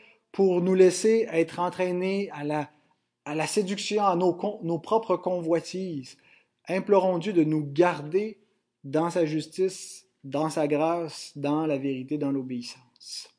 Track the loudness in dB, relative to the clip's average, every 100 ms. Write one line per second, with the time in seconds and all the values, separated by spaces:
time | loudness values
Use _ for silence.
0 | _ _ _ 2 2 4 2 6 6 6
1 | 4 4 2 0 0 0 -4 -2 -2 0
2 | -2 -2 -4 -6 -4 -4 -4 _ _ _
3 | _ _ -8 -4 -2 0 -2 -4 -2 0
4 | 2 4 2 2 -4 -4 -4 -4 0 0
5 | 2 -2 0 -4 0 0 0 -8 -6 -8
6 | -12 -20 _ _ _ _ -6 -4 4 4
7 | 4 0 2 2 2 2 -2 2 2 2
8 | -2 -2 -2 -8 _ _ _ _ -4 -2
9 | 0 0 0 0 -4 -4 -4 -4 -14 -18
10 | _ _ -8 -2 -2 0 0 2 2 0
11 | -4 -10 -14 -6 -2 0 0 -2 -2 -4
12 | -4 -4 -2 -2 -4 -8 -8 -16 _ _
13 | -16 -16 -16